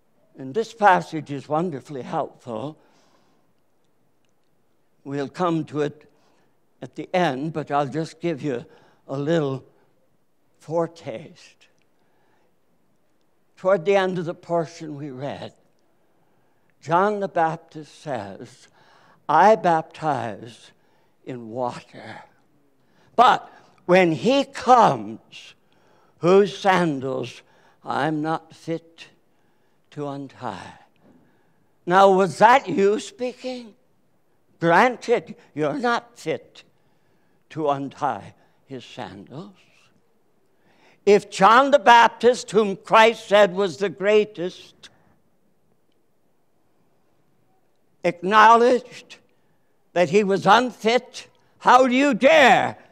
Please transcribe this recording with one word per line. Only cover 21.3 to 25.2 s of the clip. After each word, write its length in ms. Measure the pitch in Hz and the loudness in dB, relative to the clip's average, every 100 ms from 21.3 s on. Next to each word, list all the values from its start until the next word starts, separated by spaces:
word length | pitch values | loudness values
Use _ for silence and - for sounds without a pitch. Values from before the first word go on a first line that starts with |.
| 127 113 | -16 -12
water, 720 | 117 123 170 - 120 107 110 - _ _ _ _ _ _ _ _ - | -8 -8 -8 -16 -20 -20 -20 -20 _ _ _ _ _ _ _ _ 2
but 340 | 247 - - - _ _ - | 2 2 -4 -20 _ _ 2
when 260 | 180 180 | 4 4
he 320 | 156 196 277 | 0 0 0
comes, 1120 | 269 - - 247 196 131 104 110 | -2 -4 2 4 4 2 -6 -16